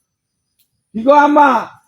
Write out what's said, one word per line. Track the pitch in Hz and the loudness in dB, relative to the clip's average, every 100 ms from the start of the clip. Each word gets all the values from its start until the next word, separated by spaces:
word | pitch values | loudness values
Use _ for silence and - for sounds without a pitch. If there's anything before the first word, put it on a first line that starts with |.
| _ _ _ _ _ _ _ _ _ | _ _ _ _ _ _ _ _ _
কি | 214 | -8
গো | 240 | 0
আম্মা? | 294 294 294 285 226 - - | 0 2 2 0 -2 -8 -18